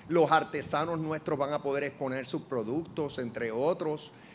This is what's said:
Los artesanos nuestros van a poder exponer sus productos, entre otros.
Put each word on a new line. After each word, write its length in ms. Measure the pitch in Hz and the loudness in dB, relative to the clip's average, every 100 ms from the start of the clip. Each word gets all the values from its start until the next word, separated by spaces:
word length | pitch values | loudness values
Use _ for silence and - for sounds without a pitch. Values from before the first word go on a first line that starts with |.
| - | 0
Los 220 | 170 147 | 4 8
artesanos 680 | 156 151 151 - 147 165 165 | 6 4 -2 0 0 0 0
nuestros 380 | 156 156 - 147 | -2 -2 -2 0
van 160 | 139 | 0
a 60 | 147 | -2
poder 240 | 139 139 | 0 -2
exponer 420 | 143 - 135 131 127 | -2 -4 -4 -2 -4
sus 160 | 160 | -6
productos, 800 | - 127 107 143 160 - 147 139 | -4 -4 -2 -4 -4 -4 -4 -4
entre 320 | 120 120 117 | -6 -4 -4
otros. 600 | 113 147 180 151 151 - - - | 0 2 2 0 -4 -8 -18 -20